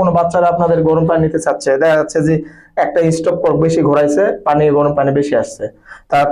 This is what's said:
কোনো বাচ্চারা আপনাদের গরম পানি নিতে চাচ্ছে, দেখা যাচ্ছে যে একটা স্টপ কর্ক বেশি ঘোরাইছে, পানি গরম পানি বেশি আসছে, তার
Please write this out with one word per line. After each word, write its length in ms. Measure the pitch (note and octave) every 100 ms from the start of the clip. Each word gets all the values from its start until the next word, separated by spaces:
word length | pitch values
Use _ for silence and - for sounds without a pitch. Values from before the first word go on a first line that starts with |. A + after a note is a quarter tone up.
কোনো 100 | F#3 E3+
বাচ্চারা 300 | E3+ F3+ F3
আপনাদের 260 | E3+ E3+ E3 D#3+
গরম 160 | D#3+ E3
পানি 100 | E3 D#3
নিতে 140 | D#3+ D#3+
চাচ্ছে, 260 | C3+ C#3 C3+
দেখা 140 | D#3+ D#3
যাচ্ছে 200 | D3+ E3 D3+
যে 80 | D#3 - - - -
একটা 160 | D3 F3 E3 D#3+
স্টপ 200 | F3+ F3
কর্ক 140 | E3 D3+ D#3+
বেশি 160 | E3 C#3
ঘোরাইছে, 360 | D3 D3 D3 G#3+ - D#3
পানি 160 | D3 D3+ C#3+
গরম 160 | D3 D3
পানি 140 | C#3 C#3
বেশি 140 | C#3+ A#2
আসছে, 220 | - - G#2 - - - -
তার 160 | C#3+ C#3+